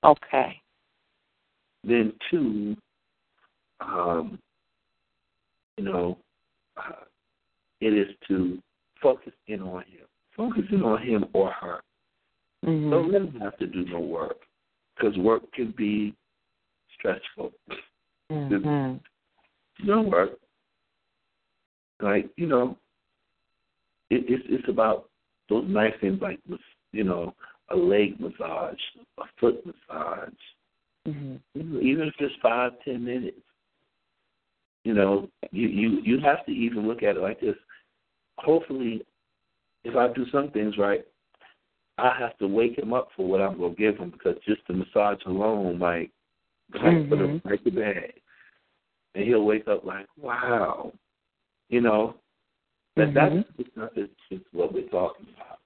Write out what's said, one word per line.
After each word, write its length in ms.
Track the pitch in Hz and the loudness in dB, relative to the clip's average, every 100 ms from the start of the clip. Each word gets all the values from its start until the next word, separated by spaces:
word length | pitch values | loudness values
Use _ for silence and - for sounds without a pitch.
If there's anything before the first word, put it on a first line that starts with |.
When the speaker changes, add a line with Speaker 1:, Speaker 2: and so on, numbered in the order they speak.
Speaker 1:
Okay. 560 | - 147 - 135 - - _ _ _ _ _ _ _ _ _ _ _ _ | 8 6 4 -2 -2 -6 _ _ _ _ _ _ _ _ _ _ _ _
Speaker 2:
Then 300 | 104 120 110 - - | 2 4 4 -2 -2
two, 460 | 175 131 104 104 107 _ _ _ _ _ _ _ _ _ _ | 0 2 0 -4 -6 _ _ _ _ _ _ _ _ _ _
um, 580 | - 90 87 85 76 71 _ _ _ _ _ _ _ _ _ _ _ _ _ - | -8 -4 0 -2 -4 -12 _ _ _ _ _ _ _ _ _ _ _ _ _ -8
you 80 | |
know, 320 | 196 185 175 185 _ _ _ _ _ - | -4 -2 -2 -4 _ _ _ _ _ -16
uh, 280 | - - - _ _ _ _ _ _ _ | -14 -14 -20 _ _ _ _ _ _ _
it 120 | 110 | 2
is 160 | 107 98 - - | 2 2 -4 -4
to 300 | 95 90 90 _ _ _ _ | 0 0 -2 _ _ _ _
focus 300 | 143 131 - - _ | 2 2 -4 -20 _
in 120 | 107 | -10
on 220 | 92 90 | -8 -10
him. 240 | 92 90 - _ _ - | -14 -20 -20 _ _ -6
Focus 260 | 233 - 190 | -4 -2 0
in 120 | 202 | 2
on 200 | 117 107 | 2 0
him 220 | 127 110 92 | 2 0 2
or 160 | - 95 | 2 2
her. 300 | - 90 87 - _ _ _ _ _ _ _ | 0 -10 -10 -12 _ _ _ _ _ _ _
Speaker 1:
Mm-hmm. 260 | - 160 151 | -2 0 2
Speaker 2:
Don't 220 | 151 165 | 2 4
let 100 | 196 | 2
him 180 | 185 127 | 0 -6
have 180 | 101 - | -10 -8
to 80 | 92 | -6
do 180 | 92 | -4
no 160 | 90 87 | -6 -6
work, 380 | 82 82 78 - _ _ _ _ _ - | -6 -6 -6 -8 _ _ _ _ _ -2
'cause 160 | 113 92 | -2 2
work 320 | 95 113 - | 2 2 0
can 200 | - 117 107 | -8 -8 -2
be 380 | 104 104 104 - _ _ _ _ _ _ _ - | -2 0 -2 -6 _ _ _ _ _ _ _ -8
stressful. 540 | - 1077 - - - _ _ - - _ _ _ _ | -4 -4 -8 -12 -12 _ _ -16 -18 _ _ _ _
Speaker 1:
Mm-hmm. 640 | 156 139 - 151 147 135 131 _ _ _ _ _ _ _ _ 202 | -6 -2 -2 0 -2 -2 -6 _ _ _ _ _ _ _ _ 0
Speaker 2:
No 140 | 214 | 2
work. 360 | 214 175 185 - _ _ _ _ _ _ _ _ _ _ _ _ _ _ _ _ | 4 2 2 -2 _ _ _ _ _ _ _ _ _ _ _ _ _ _ _ _
Like, 300 | 104 101 - - | 0 2 0 -4
you 100 | 165 | 2
know, 300 | 131 127 127 _ _ _ _ _ _ _ _ _ _ _ _ _ | 2 2 -4 _ _ _ _ _ _ _ _ _ _ _ _ _
it, 140 | 120 - | -2 2
it's, 160 | 127 - | -2 0
it's 200 | 127 - | -4 -2
about 420 | 113 110 107 - _ _ _ _ | 2 2 2 -4 _ _ _ _
those 140 | 107 95 | -2 0
nice 240 | 101 110 110 | 2 2 2
things 200 | 98 95 | -2 -2
like, 180 | 98 90 - 87 _ _ _ | -4 -8 -12 -16 _ _ _
you 120 | 104 | -4
know, 300 | 101 87 87 - - - _ | -2 -2 -4 -10 -20 -20 _
a 60 | 92 | 0
leg 420 | 123 104 101 - | 4 4 2 0
massage, 580 | - - - 80 - - - - _ - | -10 -8 -8 -6 -8 -8 -14 -14 _ -16
a 40 | - _ | -16 _
foot 260 | 120 - - | 0 0 -6
massage. 640 | - _ 80 78 - - - - _ _ _ _ _ - | -18 _ -8 -8 -8 -10 -18 -20 _ _ _ _ _ -10
Speaker 1:
Mm-hmm. 300 | 147 143 131 _ | -8 -10 -12 _
Speaker 2:
You 80 | 139 | -14
know, 180 | 160 143 | -8 0
even 280 | 131 147 151 | 0 2 -2
if 60 | - | -4
it's 160 | 143 - | -6 0
five, 300 | 117 117 123 123 | 2 2 0 -4
ten 200 | - 123 | -8 -6
minutes. 320 | 120 127 117 - _ _ _ _ _ _ _ _ _ _ _ _ _ _ | -4 -6 -6 -12 _ _ _ _ _ _ _ _ _ _ _ _ _ _
You 80 | 113 | 0
know, 340 | 107 98 101 98 _ - | 4 4 4 0 _ -10
you, 180 | - 113 | -2 -2
you, 320 | 98 113 - | 2 2 2
you 180 | - 127 | 2 2
have 240 | 147 131 - | 4 2 0
to 60 | |
even 340 | 95 117 117 107 | -4 -2 -2 -2
look 160 | 120 | 0
at 140 | 107 95 | 0 0
it 60 | |
like 180 | 95 113 | -2 -2
this. 140 | 120 - _ - _ _ _ _ _ - | -4 -4 _ -20 _ _ _ _ _ -8
Hopefully, 640 | - 160 160 135 120 113 - _ _ _ _ _ _ _ | 2 2 2 -4 -4 -4 -10 _ _ _ _ _ _ _
if 140 | 117 120 | -4 2
I 160 | 120 | 2
do 140 | 120 123 | 0 -2
some 200 | 143 143 | -2 -2
things 260 | 110 107 104 | -2 -2 0
right, 280 | 101 101 - _ _ _ - _ _ _ _ - | 2 0 -2 _ _ _ -20 _ _ _ _ 0
I 180 | 123 127 | 2 2
have 180 | 120 - | -4 -4
to 80 | 98 | -2
wake 280 | 104 117 120 | 2 0 0
him 140 | 107 | -2
up 160 | 123 - - | -2 -4 -6
for 100 | 92 | 0
what 140 | 95 | 2
I'm 180 | 98 90 | 0 0
gonna 160 | 87 | -4
give 220 | 87 107 104 | 0 0 0
him, 140 | 90 | -6
because 260 | - - 87 - | -4 -4 -2 -2
just 140 | 107 _ | -4 _
the 60 | |
massage 460 | 92 90 - 104 101 95 | -4 0 2 2 0 -4
alone 520 | 92 107 107 95 87 | -2 0 0 -2 0
might, 320 | 87 87 82 _ _ _ _ _ _ | 0 -2 -6 _ _ _ _ _ _
might 380 | - 165 170 143 | 2 4 4 2
put 100 | 147 | 0
him 200 | 143 151 | 0 -2
Speaker 1:
Mm-hmm. 100 | 190 | -4
Speaker 2:
right 160 | 202 | -2
to 60 | - | -2
bed. 420 | 185 104 95 - - _ _ _ _ _ _ _ _ _ | -2 -2 -4 -8 -18 _ _ _ _ _ _ _ _ _
And 100 | 92 | -4
he'll 200 | 104 117 104 | 2 4 4
wake 220 | 107 107 | 2 2
up 160 | 101 | -2
like, 220 | 98 95 101 _ | -2 -12 -14 _
"Wow." 720 | 143 120 123 117 87 - - - _ _ _ _ _ _ _ | -8 -6 0 0 0 -4 -10 -16 _ _ _ _ _ _ _
You 100 | 120 | 2
know, 360 | 120 107 110 - _ _ _ _ _ _ _ - | 4 2 0 -4 _ _ _ _ _ _ _ 2
that, 120 | 156 | 4
Speaker 1:
Mm-hmm. 220 | 143 151 160 220 - 123 - | 6 4 4 -2 -6 -12 -10
Speaker 2:
that's, 160 | 113 - | -10 -6
that's, 120 | 101 _ _ | -8 _ _
that's 120 | 92 - | -14 -12
what 220 | 85 85 | -2 -2
we're 140 | - - | -2 -2
talking 380 | 92 90 - - | -2 -2 -4 -20
about. 260 | - - - | -20 -20 -20